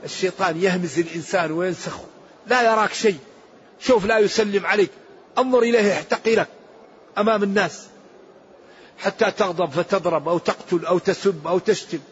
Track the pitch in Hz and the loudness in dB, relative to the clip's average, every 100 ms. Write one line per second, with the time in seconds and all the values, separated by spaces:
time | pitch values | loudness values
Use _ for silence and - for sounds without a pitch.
0 | 147 - 185 180 190 165 190 185 175 139 | -12 -4 -4 -2 -2 0 0 0 -2 -2
1 | 165 165 151 190 160 160 185 170 - 151 | -4 -4 -4 -2 0 -2 -4 -4 -10 -12
2 | - - - - - 247 233 220 208 - | -16 -20 -20 -20 -2 2 4 2 0 0
3 | 220 165 - - - - - - - 247 | 0 -2 -10 -20 -20 -20 -20 -12 2 2
4 | 190 226 208 - 214 196 175 208 185 - | 4 2 2 2 0 0 0 2 2 -2
5 | - - - - 262 254 233 233 208 160 | -20 -20 -6 -2 2 4 4 4 2 0
6 | - - 220 220 - - - - - - | -4 -4 0 0 0 -8 -20 -20 -20 -20
7 | - - 208 214 202 196 180 - - - | -12 -2 0 0 0 0 -2 -4 -20 -20
8 | - - - - - - - - - - | -20 -20 -20 -20 -20 -20 -20 -20 -20 -6
9 | 196 - 214 - 196 165 170 139 170 196 | -6 0 -2 0 -2 0 -2 -2 0 0
10 | 175 165 143 175 - 196 - 175 160 180 | 0 -2 0 -2 -2 -4 -2 -4 0 0
11 | 190 180 196 170 156 180 180 202 - 165 | 0 0 -2 -2 -2 -2 0 -2 -2 -12
12 | - | -12